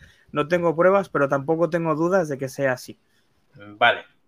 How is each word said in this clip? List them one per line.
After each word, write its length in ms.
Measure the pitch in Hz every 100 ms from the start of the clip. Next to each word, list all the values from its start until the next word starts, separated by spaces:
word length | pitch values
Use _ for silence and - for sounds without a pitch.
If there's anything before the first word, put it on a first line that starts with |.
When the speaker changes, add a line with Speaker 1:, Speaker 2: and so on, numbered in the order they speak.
| - _ _
Speaker 1:
no 140 | 147 147
tengo 280 | 175 170 151
pruebas, 320 | 180 196 185
pero 200 | 151 139
tampoco 420 | 139 135 160 170
tengo 240 | 170 165
dudas 340 | 151 170 190 156
de 100 | 131
que 100 | 131
sea 240 | - 135
así. 260 | 123 - - _ _ _ _ _ - 104 104
Speaker 2:
Vale, 240 | 120 104 - _